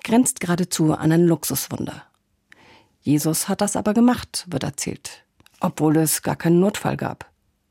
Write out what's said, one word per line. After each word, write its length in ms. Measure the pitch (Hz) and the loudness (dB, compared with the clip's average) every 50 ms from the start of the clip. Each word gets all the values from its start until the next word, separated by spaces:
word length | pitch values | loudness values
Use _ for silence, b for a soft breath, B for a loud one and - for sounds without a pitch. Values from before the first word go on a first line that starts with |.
| - | -4
grenzt 360 | - 214 240 254 - - - | 2 2 4 4 2 0 -4
geradezu 540 | - 175 175 170 180 - - - 165 156 151 | -4 -2 -2 -2 -2 -4 0 0 2 0 0
an 180 | - - 160 | 2 2 2
ein 140 | 160 170 175 | 4 4 4
Luxuswunder. 800 | 170 165 160 - - 135 127 - - - - - - - - - _ _ _ _ _ _ _ _ b b b b b b b b b b b | 4 4 2 -2 -6 -6 -6 -6 -8 -8 -8 -8 -10 -10 -14 -20 _ _ _ _ _ _ _ _ b b b b b b b b b b b
Jesus 460 | _ - 147 151 143 160 160 - - | _ 0 0 2 2 0 -2 -2 -2
hat 140 | - 196 - | -4 -2 -2
das 140 | 208 202 - | -2 -2 -2
aber 180 | 226 202 214 208 | -2 -2 0 2
gemacht, 520 | 233 233 247 247 - - - - - - 180 | 4 4 4 2 0 -6 -10 -12 -12 -10 -8
wird 140 | - - - | -8 -6 -6
erzählt, 640 | - - - - - - - _ - - - _ _ _ _ _ _ _ _ | -6 -8 -8 -8 -8 -10 -10 _ -18 -20 -20 _ _ _ _ _ _ _ _
obwohl 380 | - 180 - - 151 156 151 | -4 -4 -2 0 2 2 4
es 240 | 160 160 151 - - | 4 2 2 -2 -4
gar 140 | - - - | -4 -6 -6
keinen 240 | - - 165 170 175 | -2 2 4 4 4
Notfall 380 | 185 208 208 - - 143 135 | 4 2 0 -2 -4 -4 -4
gab. 320 | 139 135 - - - - - _ _ _ _ _ _ _ _ | -4 -6 -8 -8 -10 -16 -20 _ _ _ _ _ _ _ _